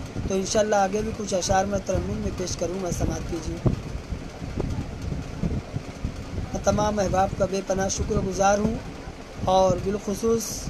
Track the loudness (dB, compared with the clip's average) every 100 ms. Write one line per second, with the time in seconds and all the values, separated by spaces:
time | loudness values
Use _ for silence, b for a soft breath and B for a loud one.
0 | -6 -4 -2 0 2 2 4 4 4 2
1 | -2 -4 -2 0 4 4 4 0 0 0
2 | 0 -2 -2 -2 -4 -2 -2 -2 -2 0
3 | 0 -2 -2 -4 -4 0 2 2 -2 -8
4 | -6 -6 -6 -8 -6 -4 -2 -2 -4 -6
5 | -4 -4 -6 -2 -2 -2 -4 -8 -8 -6
6 | -6 -6 -6 -6 -4 0 2 4 2 2
7 | 2 4 2 2 0 0 0 0 0 0
8 | 0 0 0 4 4 4 2 0 -6 -10
9 | -12 -14 -14 -4 4 6 6 4 0 -2
10 | -2 0 2 2 0 -6